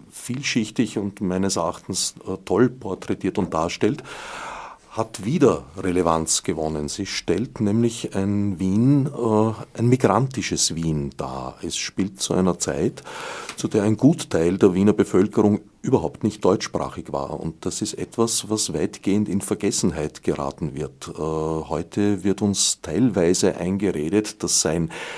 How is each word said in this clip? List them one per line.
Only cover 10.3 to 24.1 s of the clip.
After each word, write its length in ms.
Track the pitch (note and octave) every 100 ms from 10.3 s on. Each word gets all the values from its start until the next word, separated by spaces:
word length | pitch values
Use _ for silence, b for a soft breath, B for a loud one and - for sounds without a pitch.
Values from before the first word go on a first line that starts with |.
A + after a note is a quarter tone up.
| A#2+ - D#2+ -
Wien 380 | D#2+ E2 D2+ C#2 -
dar. 400 | C2+ C2 B1+ C2
Es 160 | E2+ -
spielt 420 | - - F#2+ -
zu 140 | -
einer 240 | F2+ F#2 E2+
Zeit, 440 | - C#2+ G2+ - B B B B B -
zu 120 | -
der 160 | G#2+
ein 120 | G#2 G#2+
Gutteil 640 | C3 E3+ - F2+ E2 F#2+
der 160 | G2+
Wiener 180 | F2+ G#2
Bevölkerung 680 | G#2 G2 F#2+ G2+ G#2+ G#2+ G#2 - _
überhaupt 440 | A2+ B2 D#2+ -
nicht 200 | G#2+ -
deutschsprachig 640 | F#2+ G#2 - D#2+ C2+ - -
war. 300 | C#2+ C#2 D2+
Und 240 | D#2+ -
das 160 | F#2 -
ist 140 | G#2+
etwas, 560 | - F2+ - A2+ - G2
was 240 | A2 -
weitgehend 560 | D2+ F2+ - - G2+ G#2
in 100 | G2
Vergessenheit 840 | - G2+ G2+ - G2 D#2 D2+ -
geraten 520 | - D2 C#2 - D#2
wird. 340 | C2+ C#2+ - -
Äh, 100 | -
heute 1040 | D#2+ D#2 D#2+ D#2+ D#2 D#2 E2+ - G#2 G2+
wird 200 | F#2+ F#2+
uns 400 | G#2 G2 - -
teilweise 720 | - D#2 B2+ F#2+ F2 F#2 G2 -
eingeredet, 840 | F2 G2 G2 D#2 D2+